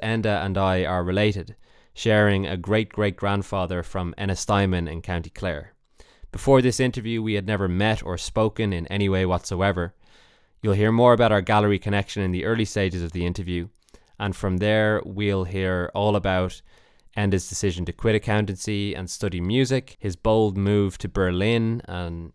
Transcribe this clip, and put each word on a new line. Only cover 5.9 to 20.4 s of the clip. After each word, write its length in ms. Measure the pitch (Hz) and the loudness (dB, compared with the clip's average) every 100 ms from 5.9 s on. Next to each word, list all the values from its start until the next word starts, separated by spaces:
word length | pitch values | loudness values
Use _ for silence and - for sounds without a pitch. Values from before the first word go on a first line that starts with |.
| _ - _ - | _ -20 _ -12
Before 300 | - - 135 | -2 6 6
this 180 | 127 117 | 6 2
interview, 440 | 127 123 110 113 | 0 -2 -4 -4
we 100 | 110 | -2
had 140 | 101 98 | -2 -2
never 200 | 101 98 | 0 0
met 360 | 90 107 110 | 2 2 0
or 160 | - 87 | -4 -8
spoken 520 | - - 110 - 107 | -4 0 0 0 -2
in 140 | 87 82 | -2 -4
any 240 | 101 101 | -2 0
way 160 | 95 92 | 2 2
whatsoever. 680 | 90 - 90 98 90 87 - _ - _ _ _ _ | 0 -2 -2 0 0 -4 -8 _ -20 _ _ _ _
You'll 100 | 110 | 0
hear 180 | 98 107 | 2 4
more 220 | 113 120 | 6 6
about 180 | 117 117 | 6 4
our 100 | 104 | 4
gallery 360 | 90 107 104 98 | 2 2 4 2
connection 460 | 104 101 - - | 0 -2 -2 -4
in 80 | 95 | -2
the 120 | 90 | -2
early 220 | 104 113 107 | 0 0 0
stages 380 | 107 95 90 | 0 -2 -2
of 80 | 85 | -4
the 160 | 87 87 | -2 -4
interview, 400 | 87 87 87 85 _ _ - _ - | -4 -4 -6 -6 _ _ -20 _ -8
and 180 | 101 - | -6 -2
from 220 | 98 90 | -2 0
there 460 | 107 110 107 107 - | 2 2 2 0 -2
we'll 380 | 98 104 98 | -4 0 0
hear 480 | 90 98 92 90 87 | -2 -2 -2 -2 -2
all 220 | 98 104 101 | -2 0 2
about 480 | 95 92 92 - - - _ _ _ - | 0 0 -2 -6 -18 -20 _ _ _ -2
Enda's 320 | 101 95 - | 0 0 -2
decision 380 | - 101 87 85 | -4 -4 -2 -6
to 80 | |
quit 220 | - 113 107 | -2 0 0
accountancy 800 | - 107 101 95 - 101 101 82 | 0 -2 -2 -6 -6 -4 -4 -6
and 120 | 92 | -10
study 320 | - 104 87 | -6 -4 -2
music, 580 | 87 123 127 131 123 - | 0 2 2 0 -4 -8
his 160 | 104 87 | -8 -2
bold 420 | 113 110 | 2 4